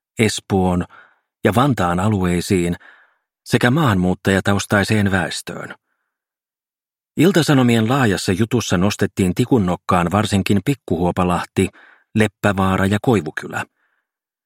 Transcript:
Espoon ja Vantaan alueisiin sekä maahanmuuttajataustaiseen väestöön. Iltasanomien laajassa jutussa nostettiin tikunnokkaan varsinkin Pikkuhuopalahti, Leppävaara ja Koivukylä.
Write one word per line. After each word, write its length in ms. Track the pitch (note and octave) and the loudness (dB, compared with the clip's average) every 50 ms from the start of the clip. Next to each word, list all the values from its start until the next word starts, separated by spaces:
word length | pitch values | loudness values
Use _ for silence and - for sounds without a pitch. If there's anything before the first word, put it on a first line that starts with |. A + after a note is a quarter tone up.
| _ _ _ - | _ _ _ -2
Espoon 680 | A2+ G#2+ - - - - G#2 F#2+ F#2 F#2 F2+ F2+ F2 - - - - _ _ _ _ _ _ _ - | -2 -2 -2 -4 -6 -2 0 0 2 2 0 -2 -4 -6 -12 -20 -20 _ _ _ _ _ _ _ -2
ja 120 | G#2+ F#2+ | 0 2
Vantaan 440 | A#2 C3 D3 B2+ - F#2 F2 F2 F2+ | 2 2 2 0 0 -2 -2 -2 -2
alueisiin 760 | F#2 G#2+ A2 G2 F#2 F2+ F2 F2 E2 - G#2 F#2 F2 E2+ F2 - - - - _ _ _ _ _ _ _ _ _ _ | 0 0 0 0 0 0 0 -2 -2 0 0 0 0 -2 -4 -6 -10 -20 -20 _ _ _ _ _ _ _ _ _ _
sekä 260 | - - A#2+ - B2 | -2 0 2 2 2
maahanmuuttajataustaiseen 1400 | B2+ D#3+ E3 C3 G#2 F#2 F2+ F2+ F#2 - - G2+ G2 F#2+ - - G2+ G2 - - - G#2 G2 - A2 G#2+ G2+ G2 | 2 2 2 2 2 2 2 0 -2 -2 0 0 0 0 2 0 -2 -2 -2 0 0 0 0 2 0 0 0 0
väestöön. 640 | F#2 F#2+ E2 D2 - - - - F2 - - - - - _ _ _ _ _ _ _ _ _ _ _ _ _ _ _ _ _ _ _ _ _ _ _ _ _ _ - - | 0 -2 -4 -4 -6 -10 -12 -12 -14 -14 -14 -16 -18 -20 _ _ _ _ _ _ _ _ _ _ _ _ _ _ _ _ _ _ _ _ _ _ _ _ _ _ -2 0
Iltasanomien 720 | C#3 F#3 G3 F3 D3 - D3+ C3+ B2+ A#2+ A#2 A2+ A2 A2 | 2 2 4 2 2 2 2 4 4 4 4 2 2 0
laajassa 420 | B2+ C#3+ C3 A2 F#2+ E2 - - | 0 0 2 0 0 0 -2 -2
jutussa 460 | G2 F2 A2+ A2 - A#2 G#2 - - F2+ | -2 -2 -2 0 0 -2 -2 0 -2 0
nostettiin 580 | F2+ G#2 G#2+ - G#2+ F#2+ - - G2+ F2+ F2 | 0 0 0 -2 -4 -4 -2 -2 -2 0 0
tikunnokkaan 760 | - B2 - C#3 A#2+ G2 F2+ F2 - _ - E2+ F2+ F2 F2 | 0 0 2 2 2 2 0 -2 -4 _ -2 0 0 0 2
varsinkin 500 | G2 G2+ G#2+ G2 - G2 F#2 - G#2+ G2+ - | 0 0 0 2 0 -2 0 0 0 0 0
Pikkuhuopalahti, 1040 | - C#3+ - - - F#2+ D#2+ F2 F2+ - - F2+ F2+ F2 E2+ - - - - F#2+ F2+ - - - - - _ _ _ - | -2 -4 -4 -4 -6 -4 -2 -2 -2 0 0 0 0 0 -2 -4 -6 -2 -2 -2 -2 -2 -10 -20 -20 -20 _ _ _ -2
Leppävaara 680 | A2 A2 G#2 _ _ - G#2+ G2 F#2+ F#2+ F#2+ F#2+ F#2 F#2+ | -2 -2 -2 _ _ -2 0 0 2 0 0 0 0 0
ja 120 | G2 G#2 G#2 | 0 -2 -2
Koivukylä. 640 | - - A#2+ G2+ D#2 D#2 - - - - E2+ - - _ _ _ _ _ _ _ _ _ _ _ _ _ _ _ _ | 0 0 0 0 0 -4 -10 -12 -12 -10 -10 -10 -12 _ _ _ _ _ _ _ _ _ _ _ _ _ _ _ _